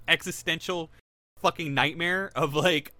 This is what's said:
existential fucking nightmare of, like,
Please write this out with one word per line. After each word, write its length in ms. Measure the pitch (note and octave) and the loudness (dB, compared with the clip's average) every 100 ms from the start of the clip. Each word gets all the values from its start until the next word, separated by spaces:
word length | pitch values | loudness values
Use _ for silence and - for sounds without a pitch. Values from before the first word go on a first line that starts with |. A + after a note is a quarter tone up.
| - | 0
existential 840 | E3 - - - E3 - F3+ D#3+ - _ _ _ - | 2 0 -6 -4 -2 -2 -4 -6 -12 _ _ _ -2
fucking 340 | F3+ - D#3+ | 0 0 -2
nightmare 580 | C#3 C#3 E3 E3+ F#3 F#3+ B2+ | 0 0 0 -2 -2 -4 -2
of, 180 | D3+ | 0
like, 400 | C#3+ F3+ D3+ - - | 2 2 2 0 -6